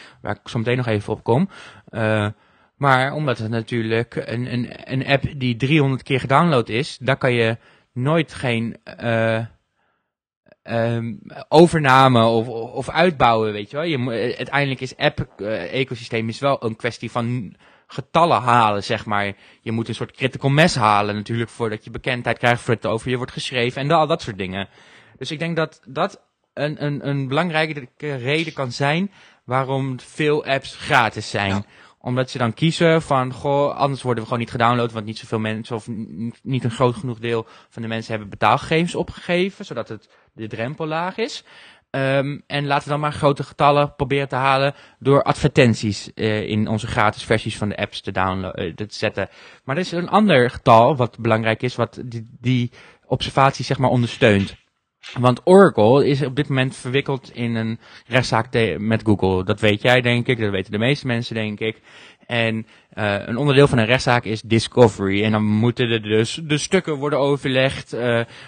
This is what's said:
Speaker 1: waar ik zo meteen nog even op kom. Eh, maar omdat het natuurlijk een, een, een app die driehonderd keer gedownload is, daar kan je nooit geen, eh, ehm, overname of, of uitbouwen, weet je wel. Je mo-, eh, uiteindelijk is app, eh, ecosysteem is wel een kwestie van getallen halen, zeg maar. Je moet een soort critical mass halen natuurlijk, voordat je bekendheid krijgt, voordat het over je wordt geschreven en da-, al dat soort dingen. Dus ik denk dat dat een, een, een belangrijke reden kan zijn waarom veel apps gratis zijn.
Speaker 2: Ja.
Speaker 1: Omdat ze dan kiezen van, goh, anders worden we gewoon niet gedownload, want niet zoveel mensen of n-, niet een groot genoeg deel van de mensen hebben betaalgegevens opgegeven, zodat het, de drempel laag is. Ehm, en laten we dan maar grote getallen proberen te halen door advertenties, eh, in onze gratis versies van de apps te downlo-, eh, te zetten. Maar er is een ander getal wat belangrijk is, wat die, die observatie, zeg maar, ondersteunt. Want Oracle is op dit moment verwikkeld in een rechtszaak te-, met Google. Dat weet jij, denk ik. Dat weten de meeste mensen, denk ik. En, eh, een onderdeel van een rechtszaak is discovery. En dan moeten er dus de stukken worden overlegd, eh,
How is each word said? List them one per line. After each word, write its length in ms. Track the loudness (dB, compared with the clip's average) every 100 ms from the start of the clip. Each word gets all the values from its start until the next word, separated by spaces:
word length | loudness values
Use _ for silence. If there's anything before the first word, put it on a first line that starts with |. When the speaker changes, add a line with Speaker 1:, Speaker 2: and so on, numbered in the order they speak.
| -20 -14
Speaker 1:
waar 140 | -10 -10
ik 60 | -8
zo 80 | -4
meteen 200 | -2 -2
nog 100 | 0
even 260 | -2 -2
op 100 | -4
kom. 260 | 0 2 0 -6 -20 -20 -12
Eh, 380 | -4 0 0 -2 -6 _ _ _ -2
maar 380 | 2 2 2
omdat 240 | -2 -2 -2
het 120 | -4
natuurlijk 640 | -4 -4 -4 -2 -2 -2 -6
een, 380 | -6 -6 -4
een, 380 | -4 -6 -10 -6
een 140 | -4 0
app 160 | 0 0 -4
die 180 | -4 -2
driehonderd 480 | 0 2 2 0
keer 160 | -2 -2
gedownload 500 | 2 2 4 2 0
is, 280 | -2 -6 -6
daar 160 | -4 0
kan 140 | 0
je 240 | 2 0 -2 _ _ _
nooit 400 | -6 -2 0 -2
geen, 440 | -4 -4 -2 -4 -8
eh, 560 | -16 -8 -2 0 0 -2 -4 _ _ _ _ _ _ _ _ _ _ _
ehm, 520 | -6 -2 -2 -2 -4 -10 -14 -18 4
overname 760 | 6 8 6 4 8 8 6 6
of, 220 | 4 0
of 420 | -6 -8 -8 -4
uitbouwen, 600 | 0 2 4 4 4 2
weet 180 | -4 -8
je 60 | -6
wel. 80 | -4
Je 120 | -4
mo-, 140 | -2
eh, 260 | -2 -4 -4
uiteindelijk 440 | -4 -2 -2 -4
is 160 | -8 -4
app, 220 | -4 -2 -8 -8
eh, 360 | -6 -6 -6 -4
ecosysteem 500 | -4 -6 -6 -4 -4
is 100 | -2
wel 240 | -2 0
een 120 | -4 -4
kwestie 360 | -6 -6 -6
van 440 | -4 -2 -4 -8 -16 _ _ _
getallen 540 | -14 -2 2 4 2
halen, 420 | 4 4 4 0
zeg 220 | -2 -6 -2
maar. 280 | -2 -4 -6 -18 _
Je 100 | -6
moet 160 | -4 -4
een 80 | -6
soort 160 | -10 -6
critical 340 | -6 -2 0
mass 260 | 4 4 4
halen 400 | 2 2 0 -4
natuurlijk, 340 | -4 -6 -6
voordat 340 | -6 -6 -6
je 80 | -12
bekendheid 460 | -10 -6 -4 -2 2
krijgt, 240 | 2 2
voordat 220 | 0 -2
het 80 | -2
over 180 | -4 -4
je 80 | -6
wordt 140 | -6
geschreven 500 | -8 -6 -2 -2 -2
en 60 | 0
da-, 80 | 2
al 100 | 2
dat 140 | -2
soort 160 | -4 -8
dingen. 300 | -6 -6 -8 _ -20 -20 _ -16
Dus 140 | -10
ik 80 | -8
denk 160 | -4 -2
dat 260 | -4 -6 -10
dat 340 | -4 -4 -6 _ _ _
een, 300 | -6 -6 -4 -4
een, 220 | -4 -4
een 200 | -4 -2
belangrijke 600 | -2 0 0 -2 -4 -14 _
reden 560 | -10 -6 -2 -2 -2
kan 180 | -6 -6
zijn 400 | -2 0 0 -2 _ -20 _
waarom 560 | -4 -2 -2 -2 -4 -6
veel 460 | -10 -4 0 0 0
apps 300 | -4 -4 -12
gratis 540 | 2 4 4 0 -6
zijn. 200 | -2 -2 -2
Speaker 2:
Ja. 80 | -4 _ -20 _
Speaker 1:
Omdat 280 | -4 -4 -2
ze 80 | -2
dan 160 | -2
kiezen 480 | 0 0 2 4 2
van, 320 | 2 0 0
goh, 420 | -4 -2 0 0 0
anders 260 | -2 -2
worden 180 | -4 -4
we 60 | -2
gewoon 140 | -4
niet 80 | -4
gedownload, 400 | 0 2 2 0
want 140 | -4 -10
niet 120 | -10
zoveel 220 | -6 -4
mensen 360 | -4 -6 -6 -8
of 120 | -8
n-, 440 | -10 -10 -10 -10 -10
niet 200 | -6 -4
een 80 | -2
groot 240 | 0 0 0
genoeg 240 | -8 -8
deel 260 | -4 -4 -6 -14 _
van 120 | -12
de 60 | -6
mensen 240 | -6 -6
hebben 180 | -8 -8
betaalgegevens 680 | 0 2 2 0 0 0 -4
opgegeven, 680 | -6 -8 -4 -2 -2 -6 -12
zodat 240 | -10 -10
het, 200 | -12 _ _ _
de 140 | -14 -10
drempel 400 | -8 -8 -6 -6
laag 300 | -6 -6 -6
is. 260 | -8 -8 -18 -20 -20 -20 _
Ehm, 500 | -4 0 0 -2 -6 -8
en 180 | -6 -2
laten 180 | -2
we 60 | -2
dan 100 | -4
maar 140 | -4
grote 300 | 0 0 0
getallen 520 | -4 2 4 4 2 -2
proberen 320 | -4 -2 -2
te 80 | -2
halen 380 | 2 2 0 -4 -14 -4
door 240 | 2 4
advertenties, 880 | 4 2 2 6 4 4 0 -4 -8
eh, 360 | -4 -2 -2 -2
in 180 | -2 -2
onze 200 | -2 -2
gratis 360 | 2 2 0
versies 340 | 0 -2 -2 -6
van 120 | -6
de 80 | -4
apps 240 | -6 -8
te 100 | -8
downlo-, 400 | -2 -2 -2 -6
eh, 220 | -6 -8
te 120 | -8 -12
zetten. 400 | -6 -4 -4 -8 -10 -20 -16
Maar 120 | -8 -6
er 60 |
is 100 | -4
een 180 | -6 0
ander 400 | 4 6 6 4
getal 460 | 2 6 8 8 4
wat 220 | -2 -2
belangrijk 420 | 0 2 2 -2
is, 120 | -2 -4
wat 240 | -6 -6 -12
die, 320 | -12 -14 -6
die 300 | 0 0 0 -6 -20 _ -6
observatie, 600 | -4 -2 2 2 2 -4
zeg 120 | 0
maar, 120 | 0
ondersteunt. 640 | 2 0 2 4 4 2 -6 _ _ _ _ -12 0
Want 220 | 2 2
Oracle 640 | 6 8 8 6 6 6 4
is 140 | 0
op 140 | -2 -4
dit 120 | -2
moment 280 | 0 -2 -4
verwikkeld 600 | -4 -4 -2 -6 -8 -8
in 200 | -4 -2
een 240 | -4 -6 -12 -20 -2
rechtszaak 400 | 0 2 0 0
te-, 280 | 0 0 0
met 220 | 0 0 2
Google. 380 | 2 2 0
Dat 160 | 0 2
weet 220 | 2 2
jij, 200 | 4 2
denk 260 | 4 0 0
ik. 120 | -2
Dat 100 | -2
weten 200 | -4 -4
de 60 | -2
meeste 300 | 0 -2 -2
mensen, 280 | -4 -4 -6
denk 240 | -6 -6
ik. 220 | -6 -8 _ -20 -20 _ -6
En, 400 | -2 -2 -2 -8 _ _
eh, 380 | -4 -2 -2 -4
een 100 | -2
onderdeel 300 | 2 6 6
van 100 | 4
een 80 | 0
rechtszaak 380 | 0 0 0
is 180 | -2 -8
discovery. 800 | 0 0 2 6 6 4 -2 0
En 80 | 0
dan 120 | 0
moeten 460 | 2 2 2 0 -2
er 120 | -2
dus 380 | 0 0 0 -4
de 140 | -4 -4
stukken 380 | 0 -2 -2 -4
worden 240 | -2 0
overlegd, 760 | 0 0 0 0 0 -2 -8
eh, 280 | -4 0 0 -2 -8